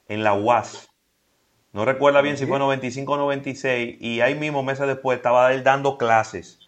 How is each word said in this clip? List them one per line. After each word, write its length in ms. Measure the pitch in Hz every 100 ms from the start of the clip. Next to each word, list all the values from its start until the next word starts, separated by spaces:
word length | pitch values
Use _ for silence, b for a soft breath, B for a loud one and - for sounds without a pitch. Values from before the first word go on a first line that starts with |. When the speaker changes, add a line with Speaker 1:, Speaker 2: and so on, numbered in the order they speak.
| -
Speaker 1:
en 160 | 107
la 100 | 107
uas. 540 | 101 104 117 107 - - _ _ _ _ _ _ _ _
No 140 | 98 117
recuerda 360 | 131 143 143
bien 160 | 143 139
si 80 | 135
Speaker 2:
Ok. 40 |
Speaker 1:
fue 100 | 139
noventa 280 | 139 135 127
y 40 |
cinco 220 | 131 135
o 40 | 143
noventa 320 | 143 139 139
y 60 | 131
seis, 420 | 135 123 117 -
y 220 | 113 117
ahí 120 | 120 147
mismo, 280 | 151 143
meses 240 | 131 135 139
después, 300 | 131 131 123
estaba 360 | 123 123 127
él 100 | 131
dando 340 | 131 139 139 135
clases. 640 | 117 113 107 92 80 _